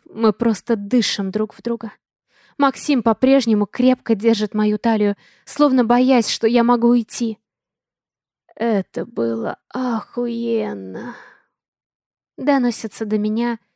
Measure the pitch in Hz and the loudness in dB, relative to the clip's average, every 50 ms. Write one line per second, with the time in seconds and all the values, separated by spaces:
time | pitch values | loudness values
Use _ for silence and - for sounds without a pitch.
0 | _ - - 220 226 220 202 - 226 233 214 - - - 233 202 202 202 254 247 | _ -16 -4 0 0 0 2 2 0 0 0 0 -2 -2 -4 -4 -2 0 0 0
1 | 208 - - - 196 190 185 214 214 208 - - - 233 233 226 - 214 - _ | 0 0 -2 -4 -4 -4 -4 -4 -4 -6 -8 -8 -8 -6 -6 -6 -8 -12 -16 _
2 | _ _ _ _ _ _ _ _ _ _ _ - 285 269 - - - - 285 247 | _ _ _ _ _ _ _ _ _ _ _ 0 0 0 0 -2 -2 0 0 2
3 | - 233 214 - - 262 269 277 233 233 220 208 208 - - - 247 254 254 - | 2 0 0 2 4 4 4 4 4 2 0 0 0 -2 -2 0 2 2 2 2
4 | - - 226 196 208 226 226 202 214 202 - 208 214 214 208 214 - 233 226 214 | 0 -2 -2 0 2 2 2 2 0 -2 -2 -2 0 0 0 0 0 0 0 2
5 | 208 202 202 - _ _ _ _ _ - - - 294 285 254 254 240 214 240 247 | 2 0 -2 -4 _ _ _ _ _ -6 0 2 2 4 4 4 4 4 4 4
6 | 254 254 262 240 220 - - - - 233 240 240 233 240 240 233 233 233 247 240 | 4 4 4 4 2 0 -2 -2 0 2 2 2 4 4 4 4 4 4 4 2
7 | 220 - - - 240 226 220 - _ _ _ _ _ _ _ _ _ _ _ _ | 0 -2 -4 -4 -4 -6 -6 -8 _ _ _ _ _ _ _ _ _ _ _ _
8 | _ _ _ _ _ _ _ _ _ _ _ - 233 233 220 196 185 _ - - | _ _ _ _ _ _ _ _ _ _ _ -6 -2 -2 0 -2 -2 _ -6 -10
9 | - 233 233 233 233 233 226 226 214 - - - _ _ - 254 254 254 233 220 | -10 -8 -4 -4 -4 -2 -4 -4 -6 -6 -8 -10 _ _ -8 -6 -4 -4 -4 -4
10 | - - - 240 247 240 233 233 233 233 226 220 214 208 208 196 190 185 185 196 | -6 -8 -8 -6 -6 -4 -4 -4 -4 -2 -2 -2 -2 -4 -8 -10 -12 -12 -12 -12
11 | 220 247 220 - - - - _ _ _ _ _ _ _ _ _ _ _ _ _ | -12 -14 -14 -16 -20 -20 -20 _ _ _ _ _ _ _ _ _ _ _ _ _
12 | _ _ _ _ _ _ _ - 269 269 277 269 247 240 226 - - 214 - - | _ _ _ _ _ _ _ -6 -2 0 0 2 2 0 -2 -4 -6 -10 -8 -8
13 | 226 208 214 208 208 214 214 226 240 240 233 - _ _ _ | -6 -4 -2 -2 -2 -2 -2 -2 -2 -2 -4 -6 _ _ _